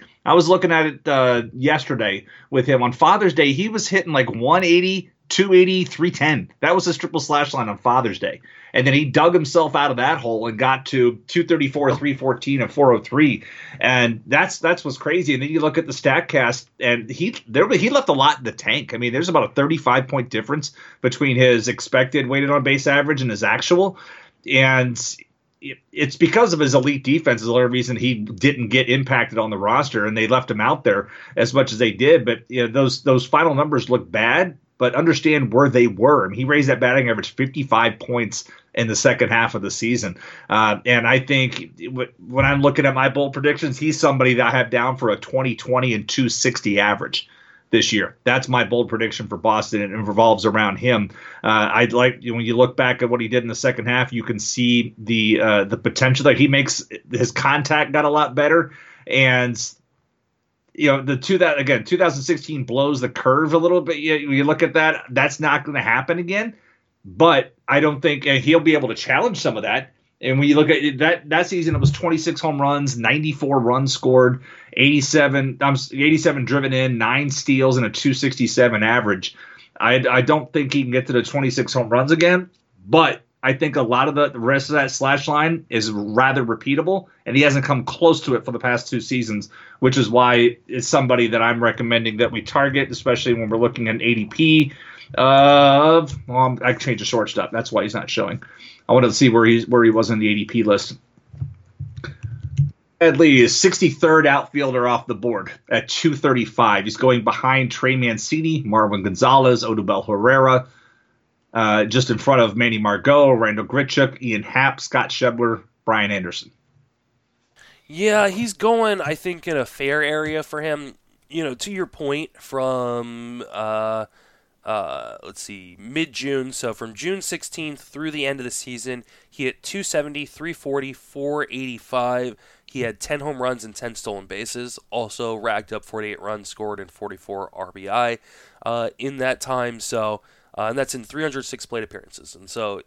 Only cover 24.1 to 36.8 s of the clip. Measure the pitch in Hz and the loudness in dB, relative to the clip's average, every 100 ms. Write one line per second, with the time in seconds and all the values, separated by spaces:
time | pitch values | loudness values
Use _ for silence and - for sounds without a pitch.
24.1 | - - _ - 135 131 131 127 117 - | -20 -20 _ -2 2 4 2 0 -4 -10
25.1 | - - _ _ _ 135 - _ - 143 | -12 -20 _ _ _ -18 -18 _ -4 -4
26.1 | - 170 220 226 160 139 135 139 139 131 | 2 2 4 2 2 2 2 2 -2 0
27.1 | 160 147 113 113 123 127 123 120 117 127 | 0 2 0 0 2 2 0 -4 -2 -2
28.1 | 110 107 101 135 135 110 127 123 135 127 | -2 -6 0 0 0 0 0 2 0 0
29.1 | 131 113 110 110 98 101 131 139 113 107 | 0 0 -2 -4 -2 0 0 0 -2 -2
30.1 | 110 110 127 - 107 117 156 117 101 - | -2 0 0 0 -2 0 0 0 0 -4
31.1 | - - - 120 135 131 113 117 90 135 | -16 -10 -4 0 0 0 0 -2 2 4
32.1 | 160 127 120 - 123 117 135 131 - 143 | 4 4 -4 -6 -4 -2 2 0 0 2
33.1 | 127 - 147 165 139 151 135 120 123 - | 2 2 2 2 2 0 -2 0 -2 -2
34.1 | 107 117 151 185 - _ - 123 127 165 | -2 0 2 0 -4 _ -2 -2 2 0
35.1 | 151 160 147 117 117 139 120 120 95 127 | 2 2 0 2 2 4 4 2 4 4
36.1 | 143 95 98 131 147 139 113 | 4 0 -4 0 2 2 2